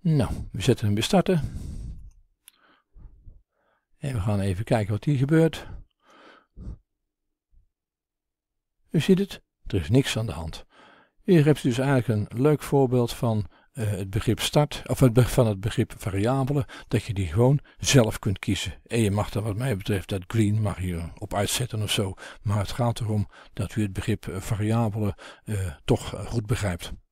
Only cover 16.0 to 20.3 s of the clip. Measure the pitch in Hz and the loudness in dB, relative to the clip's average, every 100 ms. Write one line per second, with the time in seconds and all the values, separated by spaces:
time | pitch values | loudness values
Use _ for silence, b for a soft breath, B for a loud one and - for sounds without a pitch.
16 | - 95 107 135 131 143 - B B - | -6 -2 0 0 0 -2 -2 B B -2
17 | - 98 90 82 123 143 b b - 139 | -2 -4 -2 4 4 4 b b 4 4
18 | 107 - - 92 - 95 - - _ 117 | 4 0 -4 -4 -2 -2 -4 -10 _ 0
19 | 107 101 104 110 110 101 131 98 - 101 | 2 0 -2 -4 -4 -4 -4 -4 -2 -4
20 | - 98 - | -2 -8 -4